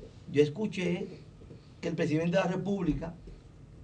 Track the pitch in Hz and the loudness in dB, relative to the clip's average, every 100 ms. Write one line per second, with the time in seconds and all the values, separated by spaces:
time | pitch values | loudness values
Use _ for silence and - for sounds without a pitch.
0 | - - - 139 147 202 214 170 175 180 | -6 -16 -2 6 6 6 -2 0 0 0
1 | - - - - - - - - 165 170 | -2 -10 -16 -18 -18 -18 -18 -6 -4 0
2 | 170 156 170 190 180 185 190 202 160 135 | 2 4 4 4 4 0 0 0 2 0
3 | 165 - - - - - - - | -2 -10 -14 -18 -18 -20 -20 -18